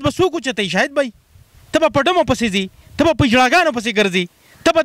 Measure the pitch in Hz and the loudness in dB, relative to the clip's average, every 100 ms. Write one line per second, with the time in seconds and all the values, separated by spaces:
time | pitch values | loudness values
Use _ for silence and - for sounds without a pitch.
0 | 196 - 370 311 254 214 196 185 269 190 | 2 0 -2 -2 -6 -4 -2 -2 -2 -2
1 | 262 - _ - _ - - 311 311 285 | -4 -6 _ -20 _ -20 -4 0 0 0
2 | 330 359 254 240 226 190 190 - - - | 0 0 0 0 -2 -4 -6 -12 -10 -2
3 | 311 262 285 240 254 339 330 233 214 202 | 0 2 2 4 4 2 0 -2 -4 0
4 | 196 180 175 _ _ - 330 330 | 0 0 -6 _ _ -4 0 2